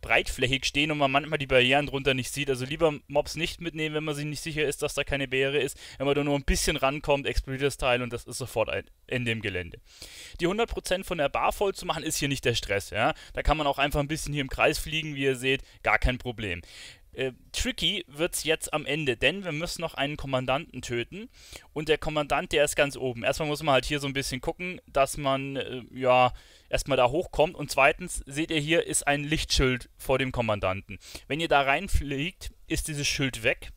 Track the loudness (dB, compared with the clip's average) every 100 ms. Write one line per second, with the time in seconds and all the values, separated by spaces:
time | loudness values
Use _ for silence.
0 | 2 2 2 0 0 2 0 0 2 2
1 | 4 2 0 -4 4 6 6 6 2 0
2 | 0 0 -2 -4 -2 0 -2 2 2 2
3 | _ 0 0 -2 -4 -4 -8 -4 -2 -2
4 | -4 -4 -4 -6 -6 -2 -2 0 -4 -4
5 | -2 -2 -2 0 2 0 -2 -6 -16 -4
6 | 0 2 2 0 2 0 2 2 0 0
7 | 0 0 2 -2 -2 -2 -2 0 2 2
8 | 0 -6 -8 -10 -4 0 0 0 -6 -18
9 | -6 -4 -2 -2 -2 -4 -6 -12 _ -20
10 | -18 -18 -18 -2 0 2 0 -2 -2 -2
11 | -2 0 0 2 0 2 0 0 -4 -4
12 | -2 -2 0 0 0 0 0 -2 -2 0
13 | 0 0 -8 -2 2 2 2 2 0 0
14 | -2 -4 -4 -4 -4 2 4 4 -2 -4
15 | -4 -2 0 2 0 0 -2 -4 2 4
16 | 2 0 -4 -6 -6 -6 -10 -18 -18 -20
17 | -20 -4 -4 -4 -10 -4 -4 -2 -2 -2
18 | -8 -2 -2 -2 0 0 0 -4 -2 -2
19 | 0 2 2 0 -4 -4 -4 -4 -6 -2
20 | -4 -4 -2 -2 0 -2 -2 -12 -6 -6
21 | -6 -10 -16 -18 -20 -20 -12 -8 0 0
22 | 2 -2 0 0 0 2 2 4 0 2
23 | -4 -2 -2 0 -2 -2 4 4 4 -2
24 | -2 -2 -4 -4 -6 -6 -8 -10 -4 2
25 | 2 2 -2 0 -2 -6 -6 -8 -12 -2
26 | 6 6 6 2 -20 -20 _ -4 0 4
27 | 4 4 -2 2 2 2 -4 6 6 6
28 | -4 -10 -8 -4 0 0 2 2 2 0
29 | 2 0 0 -2 0 2 4 2 -6 -16
30 | 0 0 2 0 0 0 0 -2 -8 -16
31 | -16 -20 -6 -4 2 4 4 2 2 0
32 | 0 -2 -4 -6 -14 -14 -6 -4 -4 -4
33 | -2 0 -2 0 0 0 -4